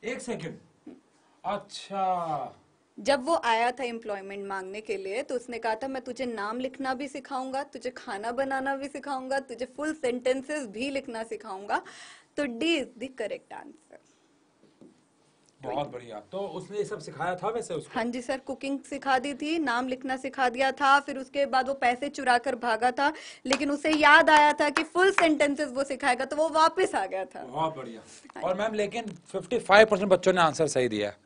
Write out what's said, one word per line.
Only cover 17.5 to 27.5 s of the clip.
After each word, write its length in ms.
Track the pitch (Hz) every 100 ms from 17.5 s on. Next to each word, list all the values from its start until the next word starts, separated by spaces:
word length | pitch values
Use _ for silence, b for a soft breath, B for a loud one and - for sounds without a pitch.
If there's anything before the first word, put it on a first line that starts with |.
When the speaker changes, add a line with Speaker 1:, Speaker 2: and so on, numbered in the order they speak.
| 233 -
Speaker 1:
उसको? 180 | 165 -
Speaker 2:
हाँ 100 | 254
जी 180 | 233 247
सर, 160 | 247 262
कुकिंग 420 | - 269 277 277
सिखा 380 | - 277 269 262
दी 160 | 254
थी, 240 | 277 294 330
नाम 300 | 285 233 262
लिखना 280 | 254 262 262
सिखा 320 | 269 269 254
दिया 240 | 240 269
था, 280 | 262 277 277
फिर 180 | 277 277
उसके 280 | 262 285 277
बाद 220 | 262 254
वो 60 |
पैसे 340 | 269 247 247 285
चुरा 300 | 294 262 247
कर 160 | 254
भागा 360 | 247 240 220 247
था, 220 | 247 285 311 B B 254
लेकिन 240 | 262 285
उसे 220 | 294 311
याद 380 | 311 294 302 320
आया 220 | 311 294
था 180 | 294 294
कि 120 | 285
फुल 280 | 320 349 381
सेंटेंसेस 560 | 381 330 302 294 277 294
वो 160 | 247
सिखाएगा, 400 | 277 254 277 247
तो 120 | 262 294
वो 120 | 311
वापस 460 | 302 320 320 370
आ 120 | 277 190
गया 180 | 185
था। 200 | 185 -
Speaker 1:
बहुत 320 | -